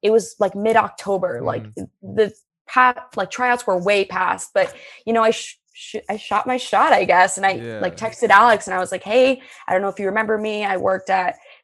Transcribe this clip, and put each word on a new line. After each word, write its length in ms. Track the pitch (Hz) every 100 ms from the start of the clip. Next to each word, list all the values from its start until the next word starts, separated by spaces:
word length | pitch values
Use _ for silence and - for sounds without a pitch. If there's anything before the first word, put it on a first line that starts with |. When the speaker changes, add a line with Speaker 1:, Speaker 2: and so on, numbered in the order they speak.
Speaker 1:
it 80 | 208
was, 240 | 226 220 -
like, 160 | 196 196
mid-October, 880 | 220 220 208 - 190 196 185 120
like, 260 | 143 113 107
Speaker 2:
Mm. 60 | - 95 _
Speaker 1:
the 300 | 190 202 208 - _ _ -
pa-, 400 | 254 254 247 - 214
like, 160 | 185
tryouts 360 | - 247 240 -
were 100 | 180
way 240 | 185 202 196
past, 460 | 185 185 170 -
but, 220 | 196 180 - - - 220
you 80 |
know, 100 | 226
I 80 | 220
sh-, 280 | 226 - - _
sh-, 220 | - - 214 -
I 80 | 208
shot 300 | - - 254
my 100 | 254
shot, 360 | - 208 302
I 120 | 220 190
guess. 320 | 170 185 190
And 80 | 196
I, 80 | 113
Speaker 2:
Yeah. 200 | 117 110
Speaker 1:
like, 180 | 185 165
texted 320 | 226 - 220
Alex 380 | 202 240 208 -
and 80 | 185
I 40 |
was 120 | 180
like, 120 | 185
"Hey, 380 | 202 240 262 262 - - -
I 60 |
don't 80 | 185
know 60 | 196
if 100 | 196
you 60 | 196
remember 300 | 208 214 214
me. 280 | 214 214 202
I 120 | 185
worked 320 | 190 190 190
at 280 | 190 180 - - -